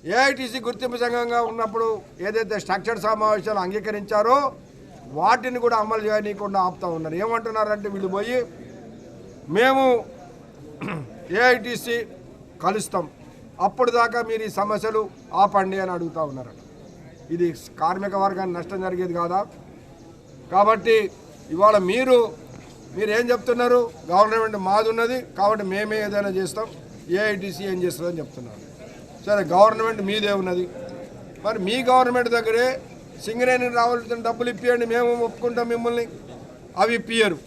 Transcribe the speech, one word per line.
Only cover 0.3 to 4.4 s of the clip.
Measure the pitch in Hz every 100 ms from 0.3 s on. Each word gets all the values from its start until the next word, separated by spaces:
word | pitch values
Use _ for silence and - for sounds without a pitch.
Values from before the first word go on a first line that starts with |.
| 254 254 254
గుర్తింపు | 226 214 247 240
సంఘంగా | 240 240 233 240
ఉన్నప్పుడు | 226 226 220 226 226 214 - -
ఏదైతే | 190 214 214 208
స్ట్రక్చర్ | - 202 214 226
సమావేశాలు | 208 220 214 214 196 208
అంగీకరించారో | 180 208 208 208 202 214 220 269